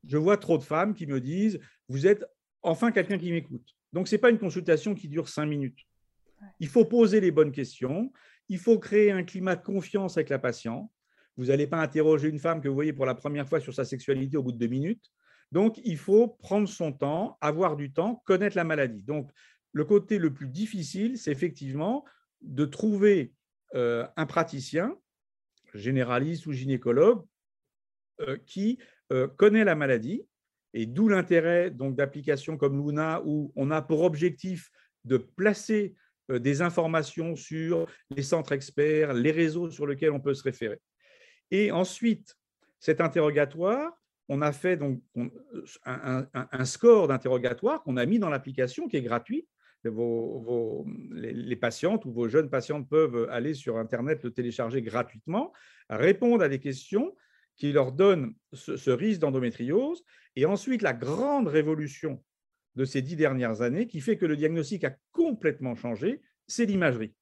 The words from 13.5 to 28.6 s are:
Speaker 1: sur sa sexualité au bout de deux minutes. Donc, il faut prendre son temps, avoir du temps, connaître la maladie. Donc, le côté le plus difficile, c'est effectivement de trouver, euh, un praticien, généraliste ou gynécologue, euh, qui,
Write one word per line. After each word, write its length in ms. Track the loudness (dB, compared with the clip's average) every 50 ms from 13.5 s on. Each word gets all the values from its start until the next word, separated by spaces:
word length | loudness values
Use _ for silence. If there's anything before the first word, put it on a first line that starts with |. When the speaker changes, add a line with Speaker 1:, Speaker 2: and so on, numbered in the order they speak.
| -2 -2
Speaker 1:
sur 140 | -2 -4 -6
sa 100 | -6 -4
sexualité 540 | -4 -6 -6 -2 -2 -2 0 -2 -2 -2
au 60 | -2 -2
bout 80 | -2
de 80 | -2 -2
deux 80 | -2
minutes. 440 | -2 0 -2 -2 -2 -4 -6 _ _ _ _ _ _ _ _ _ _
Donc, 280 | 0 2 2 2 0 -2 -4
il 120 | -4 -4
faut 300 | -4 0 6 6 6 6
prendre 400 | 6 0 _ -6 -2 0 0 0
son 240 | 0 -2 -4 -4 -4
temps, 440 | -2 -2 -2 -2 -2 -2 -4 -6 -6 _
avoir 360 | -2 -2 0 2 0 0 0
du 140 | -2 -8 -4
temps, 300 | -2 -2 -2 -2 -4 -6 _
connaître 320 | 0 2 2 2 0 0
la 60 | -2 0
maladie. 380 | 0 0 0 0 -2 -2 -10
Donc, 300 | -8 -6 -6 -6 -6 -10 _ _ -20 _ _ _ _ _ -4
le 120 | -4 2
côté 320 | 4 4 4 4 2 0
le 160 | 2 2 0 -2
plus 140 | -4 -10
difficile, 680 | -10 -6 -6 -6 -4 -4 -8 -8 -6 -4 -4 -2 -2 -4
c'est 140 | -4 -4 -4
effectivement 720 | -2 -2 -2 -4 -4 -8 -10 -8 -6 -4 -2 -2 -2 -4 -6 -12 _ _ _ _ _ _
de 240 | -16 -8 -2 -2 -2
trouver, 680 | -2 -2 -2 0 0 2 4 6 6 6 4 2 -4 _ _ _ _ _ _ _ _ -4
euh, 320 | 0 0 0 0 -2 -4 -6 _
un 100 | -4 -4
praticien, 720 | 0 0 0 0 0 -4 -10 -10 -4 -4 -2 -2 -2 -6 _ _ _ _ _ _ _ _ _ _ _ _ _ _ _ -16
généraliste 720 | -8 -4 -2 0 0 0 2 0 0 0 -2 -4 -6 -6
ou 40 | -8
gynécologue, 720 | -8 -6 -2 -2 -4 -2 0 2 4 6 6 6 6 4 -2 _ _ _ _ _ _ _ _ _ _ _ _ _ _ _ _ _ _ -8
euh, 160 | -6 -6 -6 -8 _
qui, 340 | _ -8 -4